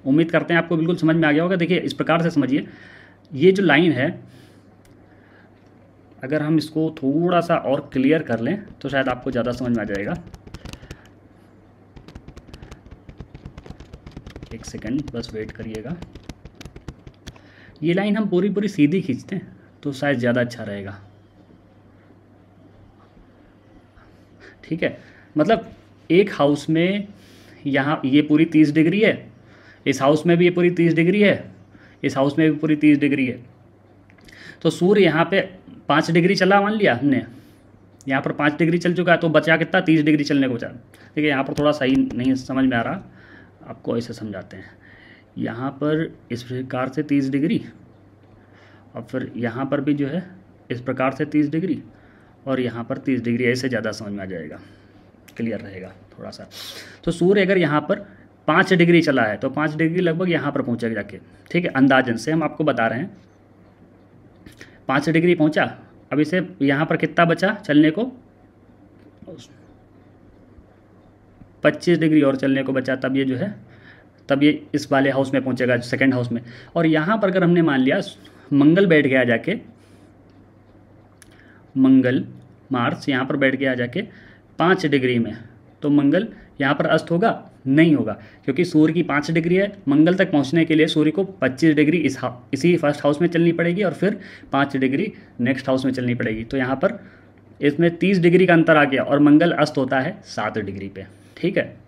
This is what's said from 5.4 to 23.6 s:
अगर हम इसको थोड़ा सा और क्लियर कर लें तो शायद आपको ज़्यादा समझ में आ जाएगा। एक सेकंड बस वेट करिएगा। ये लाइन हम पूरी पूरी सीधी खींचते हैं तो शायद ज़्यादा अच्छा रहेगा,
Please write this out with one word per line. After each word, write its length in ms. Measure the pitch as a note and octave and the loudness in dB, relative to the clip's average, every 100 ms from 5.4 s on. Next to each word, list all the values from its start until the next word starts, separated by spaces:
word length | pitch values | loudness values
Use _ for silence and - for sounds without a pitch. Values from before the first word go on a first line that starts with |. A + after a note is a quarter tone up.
| _ _ _ - _ _ - - | _ _ _ -20 _ _ -20 -16
अगर 180 | C3 D3+ | -6 -4
हम 160 | D3+ D#3+ | 0 0
इसको 320 | D3+ D#3 D#3+ | 0 -4 -4
थोड़ा 460 | D#3+ C3+ D3+ F3 F3 | -2 -2 0 2 0
सा 140 | E3+ D#3+ | 0 -2
और 320 | A#2+ C#3+ - | 0 -4 -2
क्लियर 280 | C3+ C3+ D#3+ | -2 2 2
कर 160 | - A2+ | 0 -4
लें 180 | A#2+ G#3 - | -2 -6 -8
तो 160 | - C#3 | -12 -4
शायद 200 | C3+ C3 | -2 -2
आपको 220 | B2 C#3 | -4 -4
ज़्यादा 200 | B2+ A#2 | -4 -4
समझ 200 | B2 B2 | -4 -2
में 100 | A#2 | -2
आ 40 | G#2+ | -2
जाएगा। 280 | G2 G2+ E3+ - - - - - - - - - - - - - _ _ _ _ - - - - - - - - - - - - - - - - - - - - - - - - - - | -6 -6 -8 -10 -20 -20 -20 -20 -20 -20 -20 -20 -20 -20 -20 -20 _ _ _ _ -20 -20 -20 -20 -20 -20 -20 -20 -20 -20 -20 -20 -20 -18 -16 -18 -20 -20 -20 -20 -20 -18 -18 -18 -18 -16
एक 120 | A2+ - | -14 -14
सेकंड 360 | - G#2+ C#3 C#3+ | -12 -6 -6 -6
बस 200 | A#2+ A2 | -10 -10
वेट 180 | A2 G#2+ | -10 -12
करिएगा। 440 | - A2 A2 A2+ E3+ - - - - - - - - - - - _ - - - - - - | -12 -12 -10 -10 -12 -14 -20 -20 -20 -20 -20 -20 -20 -20 -20 -20 _ -20 -20 -20 -20 -20 -6
ये 120 | D3+ | -2
लाइन 240 | F3 G#3 G#3 | 0 0 -2
हम 100 | G#3 | 0
पूरी 200 | F3+ G3+ | 0 0
पूरी 160 | G3+ G#3 | -2 -4
सीधी 320 | - C#3+ F#3+ | 0 0 0
खींचते 340 | - - - F#3+ | -4 -8 -8 -10
हैं 160 | - - - _ | -10 -20 -20 _
तो 80 | C#3+ | -10
शायद 260 | C3+ D3 C3 | -4 -2 0
ज़्यादा 220 | A#2+ A#2+ | 0 0
अच्छा 220 | A#2+ - | -2 -6
रहेगा, 360 | G#2 G2+ G2 G2+ - - _ _ _ - _ _ _ - _ - _ _ _ _ - - - _ _ - - _ _ _ | -10 -10 -12 -16 -20 -20 _ _ _ -20 _ _ _ -20 _ -20 _ _ _ _ -20 -20 -20 _ _ -20 -20 _ _ _